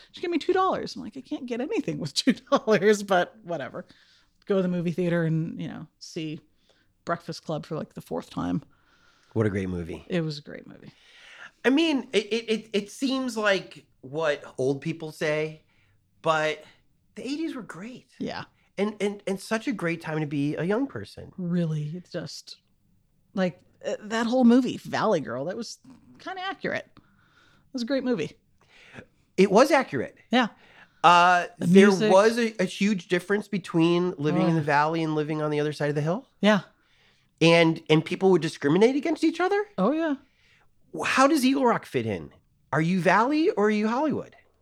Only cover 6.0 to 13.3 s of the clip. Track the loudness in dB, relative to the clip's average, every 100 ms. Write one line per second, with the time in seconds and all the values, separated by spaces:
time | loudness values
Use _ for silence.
6 | -16 -12 -10 -12 _ _ _ _ _ _
7 | -8 -8 -8 -12 -8 -8 -6 -10 -10 -14
8 | -10 -10 -8 -8 -4 -4 -8 _ _ _
9 | _ _ _ -2 0 -2 -4 -6 -8 -12
10 | -6 -4 -4 -8 -14 -20 -20 -20 -20 -20
11 | _ -20 -20 -20 -20 _ 0 2 2 0
12 | -2 -4 -2 -4 -4 -6 -4 -6 -6 -6
13 | -4 -2 -4